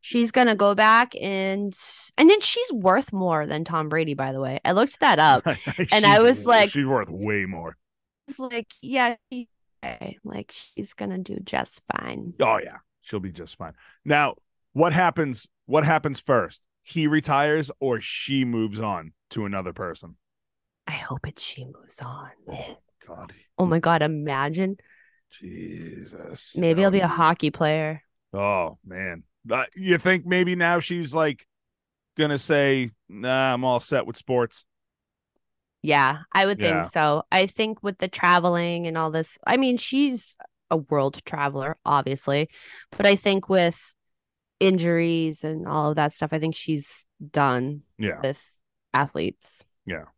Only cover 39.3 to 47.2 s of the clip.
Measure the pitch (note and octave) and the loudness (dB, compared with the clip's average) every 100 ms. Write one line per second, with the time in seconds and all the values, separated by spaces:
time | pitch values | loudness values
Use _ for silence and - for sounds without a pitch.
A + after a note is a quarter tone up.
39.3 | - - B3+ C4 B3 - C4+ C#4+ B3 - | -6 0 2 2 0 -2 0 0 -2 -10
40.3 | - - _ _ D#3+ C#3 D3 C3+ - - | -20 -20 _ _ -4 0 0 0 -4 -12
41.3 | D#3 C#3+ C#3 C#3 D#3+ - C#3+ C3+ C3+ - | -4 -4 -4 -8 -6 0 0 0 -4 0
42.3 | C#3+ D#3+ - - - - - G3+ G3+ G3+ | 0 -2 -8 -20 -20 -20 0 4 4 2
43.3 | G3 - F#3+ E3+ - - _ _ _ _ | 0 2 4 4 0 -18 _ _ _ _
44.3 | _ _ _ F#3+ F#3 E3+ E3+ E3+ E3 D#3+ | _ _ _ 2 4 2 2 2 0 -2
45.3 | D#3 D#3 D#3 E3+ D3+ D3+ D3+ D3+ - D3+ | -4 -8 -8 -4 -2 0 2 0 -2 -4
46.3 | D#3+ D#3+ D#3+ - D3+ C#3+ - - _ | -2 -4 -4 -6 -6 -6 -20 -20 _